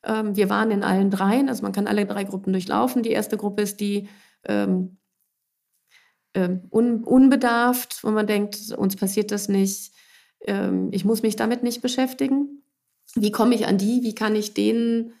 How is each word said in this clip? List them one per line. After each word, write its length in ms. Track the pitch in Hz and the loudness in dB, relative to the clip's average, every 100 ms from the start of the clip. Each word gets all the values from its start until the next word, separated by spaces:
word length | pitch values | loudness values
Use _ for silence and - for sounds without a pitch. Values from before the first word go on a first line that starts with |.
Ähm, 320 | - 220 214 202 | -6 -4 -2 0
wir 140 | 190 | 2
waren 220 | 202 226 | 2 2
in 120 | 202 | 0
allen 280 | 196 190 196 | 2 2 2
dreien, 380 | 190 196 247 269 | 2 2 2 2
also 140 | 214 | -2
man 80 | 202 | -4
kann 140 | 196 208 | -2 0
alle 200 | 208 202 | 0 -2
drei 180 | 202 | -4
Gruppen 280 | 196 190 196 | -6 -6 -2
durchlaufen. 500 | 190 180 208 254 254 | -2 0 0 0 0
Die 80 | 226 | 0
erste 260 | 214 208 220 | -2 -2 -4
Gruppe 240 | 208 202 | -4 -2
ist 180 | 202 202 | -4 -2
die, 280 | 202 202 202 - _ _ - | -4 -4 -6 -14 _ _ -4
ähm, 520 | 104 190 185 185 - _ _ _ _ _ _ _ _ _ _ _ _ _ | -2 0 0 -2 -10 _ _ _ _ _ _ _ _ _ _ _ _ _
ähm, 280 | 190 180 185 - | -2 -2 -2 -2
un-, 320 | 226 240 226 | 0 2 0
unbedarft, 1000 | 233 254 269 247 247 233 240 247 - - | 4 6 8 6 2 2 2 0 -4 -8
wo 80 | - | -2
man 160 | 214 208 | 0 0
denkt, 440 | 208 208 - - | 0 -2 -6 -10
uns 240 | - 196 196 | -2 -2 0
passiert 360 | 190 202 208 | -2 0 -2
das 180 | 208 202 | -2 0
nicht, 440 | 196 196 - - _ _ _ _ _ | 2 2 -2 -12 _ _ _ _ _
ähm, 480 | - 196 95 92 196 | -6 -2 0 0 -2
ich 140 | 196 196 | 0 0
muss 160 | 220 | 2
mich 140 | 220 214 | 0 0
damit 280 | 220 247 | 0 0
nicht 180 | 240 240 | -2 -4
beschäftigen. 840 | 247 254 254 - 277 277 285 - _ _ _ _ - - | -4 -2 -2 -2 0 0 -2 -8 _ _ _ _ -10 -2
Wie 160 | 208 | 0
komme 240 | 214 247 226 | 2 2 2
ich 100 | - | 2
an 120 | 196 | 2
die? 240 | 202 247 | 2 0
Wie 120 | 233 214 | 0 -2
kann 200 | 214 214 | -2 -2
ich 180 | 208 | -2
denen 600 | - 208 226 233 233 226 233 | -2 0 2 0 0 -2 -10